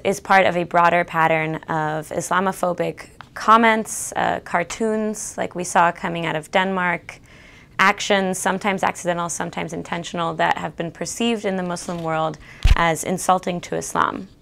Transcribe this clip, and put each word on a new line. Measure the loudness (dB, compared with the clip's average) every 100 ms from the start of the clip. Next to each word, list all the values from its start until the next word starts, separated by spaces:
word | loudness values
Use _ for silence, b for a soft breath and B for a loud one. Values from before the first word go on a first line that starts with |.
is | -2 -2
part | 4 6 6
of | 2
a |
broader | 2 4 6 4
pattern | 2 2 4 4 0 -4 -4
of | -2 -2 -4 -4
Islamophobic | -6 -2 0 0 0 -2 -2 -4 -6 -16 -20 -18
comments, | -6 4 6 6 4 0 -8 -6
uh, | -2 0 -2
cartoons | -2 -2 -2 -4 -2 -2 -4 -6 -10 -8
like | -8 -6
we |
saw | -2 4 4
coming | 2 -6 -4
out | -4 -4
of | -2
Denmark, | 0 0 0 -2 -2 -8 -20 b b b b b b
actions, | 2 2 2 2 2 -2
sometimes | -2 -2 -2 0
accidental, | -2 -2 -4 -2 -4
sometimes | -4 -6 -6 -8
intentional, | -8 -8 -8 -6 -4 -4
that | 0 0 0
have | -4 -6
been | -8
perceived | -6 -10 -2 -2 0
in | -2 -4
the |
Muslim | -4 -6 -6 -6
world | -2 -2 -2 -4 B B B 4
as | 4 0
insulting | -2 -2 2 2 2 -6
to | -4
Islam. | -6 -4 0 0 0 -12 -18